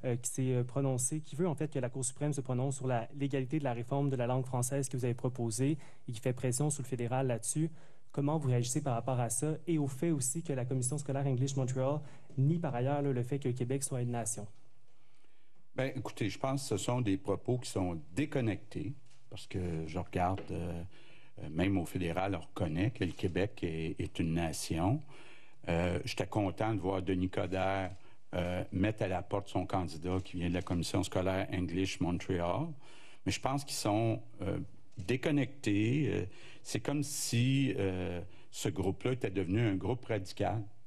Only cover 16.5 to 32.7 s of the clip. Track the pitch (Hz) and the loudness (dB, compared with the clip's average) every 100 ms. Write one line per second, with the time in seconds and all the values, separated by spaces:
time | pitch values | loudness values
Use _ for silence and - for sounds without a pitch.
16.5 | 135 - 98 - 123 120 95 - 95 - | 0 0 0 2 2 2 2 2 -2 0
17.5 | 123 123 104 92 82 76 85 151 143 113 | -2 0 0 0 -2 -4 -2 0 2 2
18.5 | 101 - - 101 139 - - - - - | 0 -4 -4 -4 -6 -10 -12 -10 -10 -4
19.5 | 95 87 82 80 85 85 92 90 92 - | -2 -2 -2 -2 -4 -2 2 2 2 -2
20.5 | 90 87 85 85 - - - - - 82 | -4 -4 -4 -6 -10 -12 -12 -12 -10 -6
21.5 | 78 95 98 82 92 85 85 98 90 - | 2 4 4 0 -2 0 2 0 0 -4
22.5 | - 87 78 107 - 90 76 95 87 95 | -2 0 2 0 2 -2 0 0 2 0
23.5 | - 87 80 80 80 90 - 82 82 82 | 0 -2 0 -2 -2 -4 0 2 2 0
24.5 | 73 - 82 90 147 - - - - - | -2 -2 2 4 2 0 -10 -10 -12 -12
25.5 | - - 85 87 80 110 - 98 110 98 | -8 0 2 2 0 -2 -4 0 2 2
26.5 | 87 110 107 90 95 90 95 92 - 92 | 2 0 2 2 0 2 2 2 0 0
27.5 | 95 95 98 92 95 - - - 90 87 | 2 2 2 -2 -6 -12 -12 -4 -2 0
28.5 | 90 90 92 101 110 101 90 87 101 - | 0 -2 2 2 2 0 0 0 -2 -2
29.5 | 95 90 98 87 82 87 92 90 90 87 | -4 0 -2 -2 -4 0 0 -2 -2 0
30.5 | 87 - 87 80 98 92 95 92 95 95 | 0 0 0 2 0 0 0 2 0 0
31.5 | 90 92 87 95 - 87 87 - 90 85 | -2 -2 0 0 0 0 0 0 0 2
32.5 | 95 165 | 0 -2